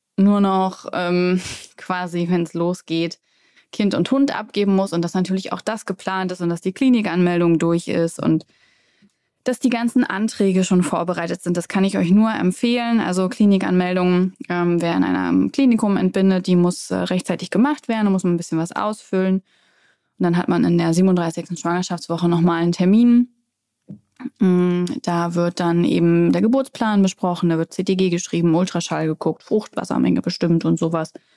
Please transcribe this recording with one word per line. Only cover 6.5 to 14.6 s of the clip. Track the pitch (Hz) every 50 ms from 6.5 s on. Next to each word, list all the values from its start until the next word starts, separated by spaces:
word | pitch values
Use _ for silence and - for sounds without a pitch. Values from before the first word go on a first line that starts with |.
| 170 165 -
die | 190 185
Klinikanmeldung | - 269 262 247 226 214 185 165 180 180 175 175 175 175 170 170 156
durch | 165 170 170 170 -
ist | - - 175 165 165 - -
und | - - 160 160 - _ _ _ _ _ _ _ _ _ _ _ _ _ _ _ _ _ _ _ - 254
dass | 254 -
die | - 254
ganzen | 247 233 240 233 - 254 247
Anträge | - 190 190 214 220 - - 202 196 185 190 185
schon | - 196 180 180
vorbereitet | - - 170 175 175 175 175 170 170 180 185 -
sind. | 180 180
Das | 175 170 -
kann | - 196 190
ich | 196 190
euch | 196 185 170
nur | 185 208 220 220
empfehlen. | 220 - - 180 185 - - 240 240 247 233 233 233 226
Also | - - 180 185 190 180
Klinikanmeldung, | - - 214 202 202 190 185 190 180 180 180 180 185 185 180 180 180 180 185 185 - - - -
ähm, | 175 175